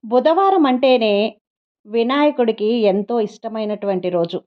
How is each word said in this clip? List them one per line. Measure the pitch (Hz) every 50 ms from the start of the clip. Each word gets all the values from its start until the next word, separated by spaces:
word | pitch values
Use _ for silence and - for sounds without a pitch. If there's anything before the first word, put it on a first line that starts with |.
| -
బుధవారం | 214 233 247 247 311 330 359 392 392 392 370 302
అంటేనే | 269 254 247 262 262 254 247 226 214 202 202 208 214 - _ _ _ _ _ _ _ _ _ _
వినాయకుడికి | 208 214 233 233 240 269 285 294 302 294 277 240 226 220 - 208
ఎంతో | 214 233 240 214 202 185 202 202 - 240 240
ఇష్టమైనటువంటి | 214 208 - - - 226 220 220 220 208 214 202 208 202 196 185 180 180
రోజు. | 180 170 170 170 - - _